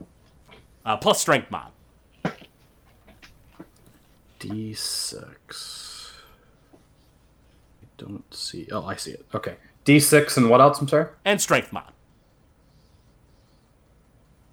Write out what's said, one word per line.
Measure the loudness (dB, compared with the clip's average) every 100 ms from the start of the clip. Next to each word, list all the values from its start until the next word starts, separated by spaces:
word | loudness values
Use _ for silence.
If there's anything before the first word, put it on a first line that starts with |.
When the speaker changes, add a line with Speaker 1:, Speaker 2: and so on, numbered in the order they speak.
| -20 _ _ _ _ -20 _ _
Speaker 1:
Uh, | -6 -2
plus | 0 0
strength | 2 0 -2
mod. | -10 -12 _ _ _ _ _ -10 -10 -18 _ _ _ _ _ _ _ -20 -20 _ -20 -20 _ -20 _ _ _ _ -18
Speaker 2:
D | -12 -10 -10
six. | -10 -8 -8 -8 -12 -18 -20 -20 -18 -16 -16 -18 -18 -20 -20 -20 _ _ _ _ _ _ _ _ _ _ _ _ _ _ _
I | -20 -20
don't | -16 -16 -16
see. | -14 -12 -12 -8
Oh, | -8 -8
I | -10
see | -12
it. | -16 -10 -10
Okay. | -8 -12 -20 _
D | 4 6
six | 8 4 4 4
and | 6
what | 8
else? | 8 4
I'm | 0
sorry? | 0 0 -4
Speaker 1:
And | -2 -2
strength | 0 0 -2
mod. | -10 -14 _ _ _ _ _ _ _ _ _ _ _ _ _ _ _ _ _ _ _ _ _ _ _ _ _ _